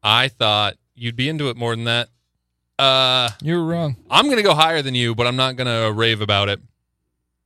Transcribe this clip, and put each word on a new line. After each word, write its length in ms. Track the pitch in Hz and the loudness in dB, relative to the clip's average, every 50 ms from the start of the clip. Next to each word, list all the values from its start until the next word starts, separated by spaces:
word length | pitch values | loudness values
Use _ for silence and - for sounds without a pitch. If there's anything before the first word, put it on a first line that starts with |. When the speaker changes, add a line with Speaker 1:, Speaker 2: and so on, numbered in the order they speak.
| - | 0
Speaker 1:
I 240 | 104 110 120 127 135 | 2 2 2 2 0
thought 480 | - - 117 107 104 104 104 101 - - _ _ _ | -2 -2 0 0 2 0 0 -2 -4 -8 _ _ _
you'd 200 | 123 120 120 117 | -10 -10 -8 -6
be 140 | 117 127 147 | -4 -4 -4
into 200 | 160 151 147 131 | -4 -4 -4 -6
it 60 | 113 117 | -6 -4
more 160 | 120 120 117 | -4 -4 -4
than 100 | 113 117 | -4 -4
that. 240 | 117 117 120 117 - _ _ _ _ _ _ _ _ _ _ _ _ _ - | -2 -2 -2 -4 -6 _ _ _ _ _ _ _ _ _ _ _ _ _ 0
Uh, 520 | 139 135 131 131 131 127 127 127 123 117 107 - | 2 2 4 2 2 2 2 0 0 -2 -6 -6
Speaker 2:
You 140 | 143 151 170 | -4 -4 -2
were 100 | 175 165 | -2 -2
wrong. 300 | 160 170 170 165 147 127 - - - | -2 -4 -4 -4 -4 -6 -8 -6 0
Speaker 1:
I'm 180 | - 170 240 294 | 2 2 4 4
gonna 140 | 269 226 208 | 2 2 4
go 100 | 196 156 | 4 4
higher 280 | 151 160 160 165 156 | 4 2 2 2 0
than 120 | 139 135 127 | -2 -2 -2
you, 200 | 123 120 117 113 | 0 0 0 0
but 100 | 110 120 123 | 0 0 0
I'm 80 | 123 131 | 0 0
not 180 | 131 131 127 | -2 -2 -2
gonna 360 | 123 127 123 117 113 113 110 104 | -4 -4 -2 -2 0 0 -2 0
rave 260 | 110 113 117 113 104 | 0 2 0 0 0
about 260 | 107 101 104 98 101 101 | 0 0 0 0 0 0
it. 100 | 101 - - _ _ _ _ _ _ _ _ _ _ _ _ _ _ _ _ | -2 -6 -8 _ _ _ _ _ _ _ _ _ _ _ _ _ _ _ _